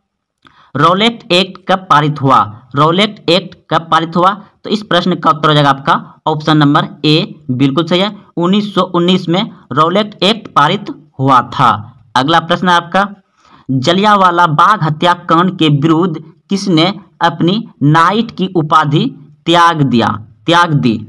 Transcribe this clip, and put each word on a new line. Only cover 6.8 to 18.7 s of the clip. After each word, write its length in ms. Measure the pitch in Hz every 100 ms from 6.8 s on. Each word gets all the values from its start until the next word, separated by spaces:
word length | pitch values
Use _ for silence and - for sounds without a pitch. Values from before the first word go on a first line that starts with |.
| - - 151
ए, 380 | 156 208 - -
बिल्कुल 340 | 123 139 139 165
सही 140 | 180
है। 160 | 202 214 - -
उन्नीस 360 | 175 208 208 180
सौ 60 |
उन्नीस 460 | 185 170 175 185 -
में 220 | 180 226 - _
रॉलेट 440 | 131 165 196 208 -
एक्ट 280 | 180 220 -
पारित 420 | 151 147 202 208 - - -
हुआ 220 | 135 127 127
था। 220 | - 123 104 - - _ -
अगला 240 | 139 165
प्रश्न 280 | 165 175 185
है 60 | 175
आपका, 320 | 170 185 202 - _ _ _ - -
जलियांवाला 760 | 135 143 185 214 202 185 170 170
बाग 360 | 151 180 208
हत्याकांड 720 | 156 151 175 175 - 165 180 175
के 100 | 156
विरुद्ध 520 | 143 160 160 185 156 - _ _
किसने 440 | 190 190 160 180 208 - _
अपनी 400 | 170 165 170 214 - _
नाइट 480 | 143 160 170 214 233
की 160 | - 185 180
उपाधि 500 | 156